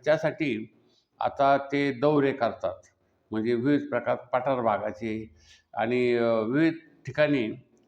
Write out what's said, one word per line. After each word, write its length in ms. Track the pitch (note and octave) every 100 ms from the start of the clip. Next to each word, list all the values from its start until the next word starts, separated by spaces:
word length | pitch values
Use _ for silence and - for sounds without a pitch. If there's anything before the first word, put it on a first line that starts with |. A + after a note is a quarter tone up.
त्यासाठी 680 | D3+ D#3 D#3 - D3+ A2 G#2+ _ _ _ _ -
आता 360 | A#2+ - C#3 C#3
ते 360 | C#3 C#3+ C#3+
दौरे 400 | A#2+ D3 D3+ C#3
करतात, 480 | C3+ A2+ F#2+ F#2 - - _ _ _ _
म्हणजे 240 | A2 A2
विविध 340 | A#2+ C3 C#3+ D3
प्रकार 260 | A#2+ A#2+
पठार 460 | B2 - B2+ C3 C3
भागाचे 680 | A2+ G2+ G#2+ - A2+ A2 A2 - _ - _
आणि, 420 | - A2+ B2 B2 A#2+
अ, 80 |
विविध 500 | A#2 A2+ A2 C#3+ E3 D#3+ - _ -
ठिकाणी 480 | D3+ D3+ C#3+ A2 A#2 - _